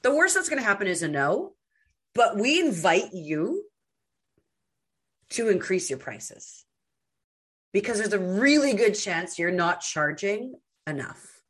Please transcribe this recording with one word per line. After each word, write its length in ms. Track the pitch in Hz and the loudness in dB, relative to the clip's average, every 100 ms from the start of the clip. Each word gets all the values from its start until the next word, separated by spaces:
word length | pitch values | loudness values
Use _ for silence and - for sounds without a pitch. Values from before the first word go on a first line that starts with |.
The 140 | 247 | 2
worst 200 | 294 359 | 4 4
that's 120 | 370 330 | 2 0
gonna 140 | 285 | -2
happen 260 | 220 196 190 | 0 0 0
is 160 | 170 | -2
a 60 | 160 | -2
no, 460 | 143 139 214 392 _ _ _ _ _ _ | 0 0 0 -4 _ _ _ _ _ _
but 220 | - 233 208 | 2 4 4
we 240 | 240 320 | 2 2
invite 500 | 330 170 170 165 - | 2 2 2 2 0
you 540 | 180 151 156 185 330 - _ _ _ _ _ _ _ _ _ _ _ _ _ _ _ _ | -10 -6 -4 -2 -4 -8 _ _ _ _ _ _ _ _ _ _ _ _ _ _ _ _
to 180 | - 226 | -4 0
increase 400 | 185 - 185 - | 0 0 -2 -2
your 100 | 131 | -8
prices 680 | - - - - - - _ _ _ _ _ _ _ _ _ _ _ | -10 -14 -16 -18 -20 -20 _ _ _ _ _ _ _ _ _ _ _
because 280 | 196 202 214 | -2 0 -2
there's 140 | 214 | 0
a 60 | 202 | -2
really 540 | 180 190 277 294 277 | 0 2 4 6 4
good 200 | 208 220 | 4 2
chance 420 | 202 202 170 175 - | 2 -4 -4 -6 -4
you're 140 | 170 | -2
not 300 | 180 170 175 | 0 0 0
charging 760 | - 156 151 156 202 214 254 254 _ _ - | -4 -2 -2 -2 -4 -4 -6 -16 _ _ -10
enough. 560 | 143 131 - - - | -8 -10 -14 -20 -20